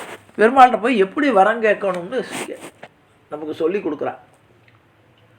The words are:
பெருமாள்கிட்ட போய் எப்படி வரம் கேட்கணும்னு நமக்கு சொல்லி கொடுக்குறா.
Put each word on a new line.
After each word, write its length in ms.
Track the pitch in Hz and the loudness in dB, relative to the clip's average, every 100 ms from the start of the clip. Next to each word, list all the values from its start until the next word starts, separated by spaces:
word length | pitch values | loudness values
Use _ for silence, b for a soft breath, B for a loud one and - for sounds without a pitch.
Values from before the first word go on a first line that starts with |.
| - - - - | -18 -20 -12 0
பெருமாள்கிட்ட 440 | 220 269 247 214 | 4 6 6 6
போய் 160 | 233 226 | 0 0
எப்படி 340 | 190 302 285 | 0 0 2
வரம் 320 | 202 202 233 | 4 2 2
கேட்கணும்னு 640 | 220 190 196 185 180 254 - - - - - - - _ _ _ _ | 0 0 -2 -6 -6 -8 -8 -10 -12 -14 -18 -20 -20 _ _ _ _
நமக்கு 240 | 151 156 | -12 -10
சொல்லி 260 | - 165 202 | -4 -2 -2
கொடுக்குறா. 360 | 170 143 131 - - _ _ _ _ _ _ _ _ _ _ | -4 -6 -8 -10 -16 _ _ _ _ _ _ _ _ _ _